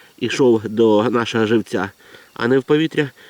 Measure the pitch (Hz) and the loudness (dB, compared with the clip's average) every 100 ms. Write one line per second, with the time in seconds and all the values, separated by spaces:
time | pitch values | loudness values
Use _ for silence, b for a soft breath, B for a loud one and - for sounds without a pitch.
0 | B _ 120 - 127 113 107 110 113 104 | B _ -6 0 2 2 0 0 2 4
1 | 113 120 113 117 107 113 - 104 98 B | 2 -2 -2 -2 0 0 -2 -6 -6 B
2 | B B B - 117 135 - 151 160 151 | B B B -6 -2 0 0 0 0 -4
3 | 139 B | -6 B